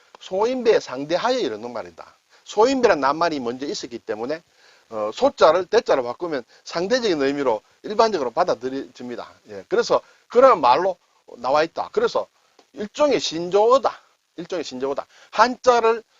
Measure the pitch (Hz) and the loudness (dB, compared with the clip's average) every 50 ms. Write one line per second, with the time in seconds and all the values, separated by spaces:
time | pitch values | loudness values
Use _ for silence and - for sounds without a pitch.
0 | _ _ _ - - - 185 190 214 240 262 254 226 226 196 147 - - 127 131 | _ _ _ -20 -14 -8 -4 -2 -2 -2 -2 0 2 4 4 4 2 -2 -8 -8
1 | 143 147 170 175 196 233 262 254 202 131 107 104 113 120 120 110 90 87 82 - | -6 -4 -2 -2 0 0 -2 -2 -2 -4 -6 -6 -10 -10 -10 -10 -12 -12 -14 -20
2 | - - _ _ _ _ _ _ _ - - 208 220 262 277 262 240 214 180 151 | -20 -20 _ _ _ _ _ _ _ -4 2 2 4 4 4 4 4 4 4 4
3 | 135 135 143 160 170 170 156 143 123 117 123 127 139 143 139 - - 135 117 113 | 2 0 0 0 0 -2 -2 -2 -6 -6 -6 -8 -8 -10 -10 -10 -10 -12 -14 -12
4 | _ - 107 107 113 131 151 165 _ _ _ _ _ _ _ _ _ - 113 107 | _ -10 -8 -8 -6 -8 -8 -10 _ _ _ _ _ _ _ _ _ -12 -8 -6
5 | 104 107 - - 240 277 - - 208 165 156 185 185 - - 233 240 - 165 135 | -6 -6 -2 0 0 0 2 6 6 6 6 4 2 0 0 0 2 2 0 0
6 | 120 120 123 - 175 170 156 131 113 _ _ _ - - - 170 180 196 240 262 | 0 -4 -6 -8 -8 -6 -6 -6 -8 _ _ _ -16 -10 -6 -6 -4 -2 -2 -2
7 | 233 214 170 147 135 135 143 143 143 127 110 104 - _ _ _ - - 214 208 | 0 0 0 0 0 -2 0 0 0 0 0 -2 -4 _ _ _ -12 -4 0 2
8 | 226 226 208 165 131 123 - 160 185 180 131 110 120 131 135 135 - 170 - - | 2 2 2 -2 -4 -4 -2 -2 -2 0 -2 -4 -4 -8 -8 -8 -10 -12 -14 -16
9 | 127 123 120 101 87 - - _ _ - 104 98 92 - 180 226 226 - 165 123 | -14 -12 -12 -12 -14 -16 -18 _ _ -18 -18 -16 -10 -4 -2 -2 0 0 0 -2
10 | - _ _ _ _ - - 233 269 269 247 175 135 120 127 151 180 196 180 _ | -2 _ _ _ _ -2 2 4 6 6 6 4 4 4 4 4 2 -2 -4 _
11 | _ _ _ _ _ - - 120 120 127 139 151 160 165 - - 90 90 - 208 | _ _ _ _ _ -20 -16 -8 -4 0 0 0 0 0 -2 -8 -8 -6 -4 -2
12 | 240 - - 117 98 - _ _ _ _ _ _ _ _ - - 208 208 - - | -2 0 -2 -2 -6 -6 _ _ _ _ _ _ _ _ -14 -12 -12 -8 -2 0
13 | 294 294 247 160 - - 151 165 175 180 175 202 214 240 254 277 214 - - - | 0 2 2 0 -2 -4 -6 -6 -4 0 2 4 4 6 4 4 2 0 -6 -6
14 | _ _ _ _ _ _ _ - 175 - 190 175 135 - 131 127 135 139 139 - | _ _ _ _ _ _ _ -16 -14 -10 -8 -8 -8 -8 -8 -6 -6 -6 -4 -6
15 | - _ _ - - _ - - 220 247 254 - - 254 247 233 226 226 233 226 | -8 _ _ -20 -20 _ 0 2 2 2 0 -2 2 2 2 4 4 2 0 0
16 | 226 _ _ | -4 _ _